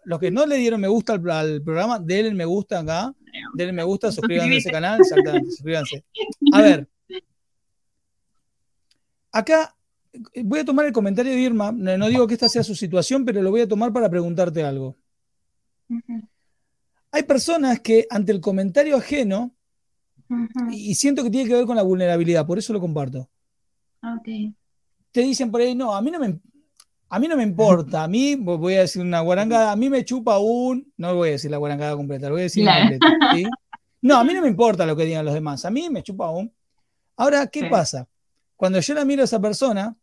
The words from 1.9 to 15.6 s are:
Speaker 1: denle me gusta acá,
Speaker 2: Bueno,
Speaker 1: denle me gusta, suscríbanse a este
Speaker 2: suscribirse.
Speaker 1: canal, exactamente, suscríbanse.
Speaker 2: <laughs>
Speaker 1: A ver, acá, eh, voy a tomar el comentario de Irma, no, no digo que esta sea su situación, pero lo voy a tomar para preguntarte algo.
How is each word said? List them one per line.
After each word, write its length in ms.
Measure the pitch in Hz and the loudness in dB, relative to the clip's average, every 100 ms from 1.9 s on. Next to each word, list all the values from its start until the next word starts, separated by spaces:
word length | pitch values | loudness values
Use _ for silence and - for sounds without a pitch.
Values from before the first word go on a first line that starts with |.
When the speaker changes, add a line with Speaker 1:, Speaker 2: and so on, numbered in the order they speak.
| 226 | -4
Speaker 1:
denle 360 | 165 196 220 | -2 -2 0
me 100 | 196 | -2
gusta 360 | 165 202 - 185 | -2 -4 -4 -6
acá, 340 | 156 165 247 - | -4 -4 -6 -10
Speaker 2:
Bueno, 300 | _ - - - | _ -18 -12 -6
Speaker 1:
denle 160 | 180 | -6
me 100 | 175 | -4
gusta, 300 | 175 196 220 | -2 -2 -2
suscríbanse 420 | 220 226 170 - | -2 0 0 2
a 40 | 262 | 0
este 120 | - | 0
Speaker 2:
suscribirse. 0 | |
Speaker 1:
canal, 300 | 156 175 226 | -4 0 6
exactamente, 500 | 370 - 381 370 349 | 6 6 2 0 -2
suscríbanse. 540 | 349 - 320 285 - - | -6 -4 -4 -4 -10 -14
Speaker 2:
<laughs> 380 | 440 403 - 285 | -10 -10 0 4
Speaker 1:
A 100 | 294 | 8
ver, 260 | 320 - - _ _ 370 - _ _ _ _ _ _ _ _ _ _ _ _ _ _ _ _ _ _ _ _ | 6 6 0 _ _ -16 -16 _ _ _ _ _ _ _ _ _ _ _ _ _ _ _ _ _ _ _ _
acá, 420 | 220 220 311 320 _ _ _ _ 247 220 | -4 2 2 2 _ _ _ _ -20 -16
eh, 100 | 254 | -8
voy 160 | 208 302 | -2 -2
a 40 | |
tomar 220 | 285 277 294 | 2 2 2
el 60 | |
comentario 400 | 226 202 196 254 | 0 0 0 0
de 60 | 254 | 0
Irma, 320 | 254 220 202 | 2 0 -2
no, 240 | 233 185 190 | -2 -2 0
no 100 | 214 | 2
digo 180 | 254 226 | 2 2
que 80 | |
esta 140 | 233 240 | 0 0
sea 140 | - | 0
su 120 | - | -2
situación, 500 | 185 185 175 - 269 | -4 -2 0 0 0
pero 180 | 247 202 | 0 0
lo 80 | 190 | 2
voy 120 | 226 | 2
a 60 | 220 | 2
tomar 240 | 208 240 | 0 0
para 160 | 240 208 | 0 0
preguntarte 520 | 175 170 170 175 160 | 0 -2 0 0 0
algo. 320 | 147 135 131 - _ _ _ _ _ _ | -2 -4 -8 -12 _ _ _ _ _ _